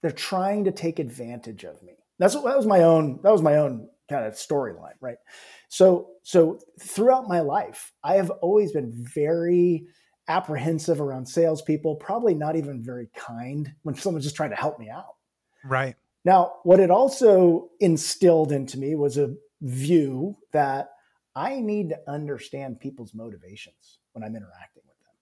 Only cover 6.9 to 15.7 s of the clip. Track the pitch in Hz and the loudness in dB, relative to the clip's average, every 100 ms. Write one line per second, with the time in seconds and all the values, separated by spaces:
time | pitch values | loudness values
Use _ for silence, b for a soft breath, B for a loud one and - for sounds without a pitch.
6.9 | - 233 262 233 175 151 165 220 - - | 0 2 2 0 -2 -2 -4 -6 -12 -20
7.9 | _ 147 190 180 - 170 208 196 147 123 | _ 0 0 0 -4 0 2 2 -4 -6
8.9 | 117 120 156 147 170 170 175 175 165 - | -10 -10 -4 -2 -2 0 2 2 0 -6
9.9 | b b b - 170 185 147 139 165 156 | b b b -4 -4 -4 -6 -4 -4 -2
10.9 | 156 143 131 127 - 165 156 - 156 156 | -2 -2 -8 -8 0 0 0 -4 -4 -2
11.9 | 151 - 214 240 165 151 160 143 131 117 | -6 -6 -2 0 0 -2 -4 -6 -10 -12
12.9 | 123 117 - - 117 123 143 143 - 156 | -12 -14 -16 -16 -14 -10 -8 -10 -10 -10
13.9 | 135 196 165 143 147 151 104 156 147 110 | -6 -6 -4 -6 -6 -6 -4 -6 -6 -16
14.9 | 127 - - _ _ _ _ 139 | -16 -18 -20 _ _ _ _ -6